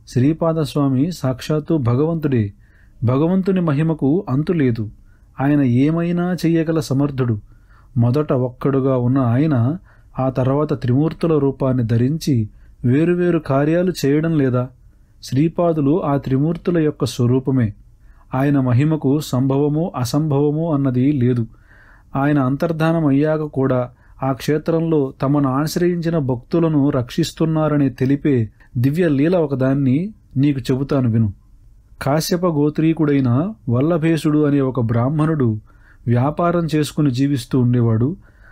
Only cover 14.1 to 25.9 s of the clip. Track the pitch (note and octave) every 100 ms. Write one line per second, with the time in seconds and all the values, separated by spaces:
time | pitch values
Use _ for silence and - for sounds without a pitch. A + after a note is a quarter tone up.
14.1 | D3 E3 D#3+ C3+ B2 B2+ - - - _
15.1 | _ - B2+ D#3+ E3 E3+ D#3+ C#3 E3+ D#3
16.1 | C#3+ B2+ C3 D3+ E3+ - E3+ D3+ D3 C#3+
17.1 | - A#2+ B2+ C3 C3 A2 - - - -
18.1 | - - C3+ C#3+ C#3+ B2+ A#2+ D3+ D#3 C#3
19.1 | D3 D3 B2+ C3+ C3+ D3 D3+ F3+ C3 B2
20.1 | D3 D#3 C#3 D3 D3 E3+ C#3+ C#3 B2 C3
21.1 | D3+ A#2+ B2 A2+ - - - - - -
22.1 | C#3 C#3 D3 B2+ C#3 E3+ D#3+ D#3+ E3 D3+
23.1 | C3+ D3+ D#3 D3+ C3+ C3 B2+ B2 - -
24.1 | - C3 C3+ - D3+ D#3+ E3 E3 D#3 C3+
25.1 | - C#3 D3 C#3 C3 D3+ F3 F3